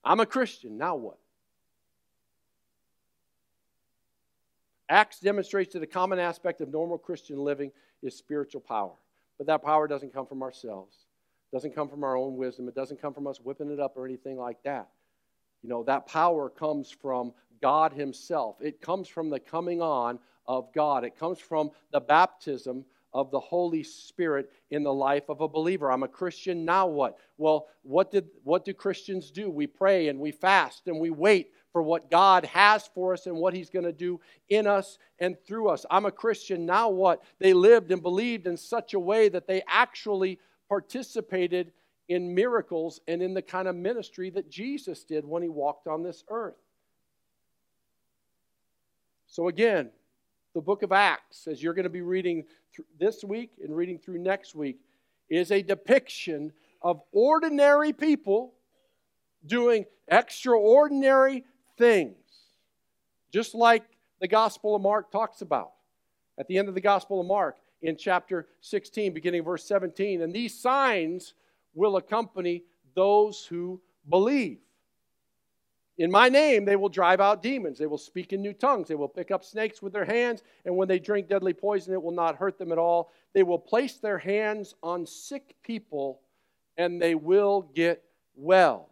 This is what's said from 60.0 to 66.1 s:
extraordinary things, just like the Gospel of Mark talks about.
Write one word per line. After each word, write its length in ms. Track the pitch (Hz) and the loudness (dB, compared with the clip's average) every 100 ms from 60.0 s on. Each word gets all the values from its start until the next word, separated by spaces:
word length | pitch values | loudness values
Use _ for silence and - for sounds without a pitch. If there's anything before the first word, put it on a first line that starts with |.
| - | 2
extraordinary 1400 | 185 247 - 254 233 208 262 294 277 269 269 269 262 - _ _ _ | 4 4 -8 2 4 8 8 8 4 4 6 4 2 -12 _ _ _
things, 400 | 233 208 131 - _ _ _ _ _ _ _ _ _ _ _ | 4 6 2 -8 _ _ _ _ _ _ _ _ _ _ _
just 240 | 196 233 | -6 -4
like 300 | 226 233 226 226 _ _ _ | 2 4 4 0 _ _ _
the 100 | 185 | 0
Gospel 460 | 214 220 - 214 | 2 2 -2 -2
of 60 | 208 | 0
Mark 300 | 196 214 196 | 2 0 -2
talks 320 | 196 220 - | -4 -4 -8
about. 300 | 175 135 85 _ _ _ _ | -4 -4 -4 _ _ _ _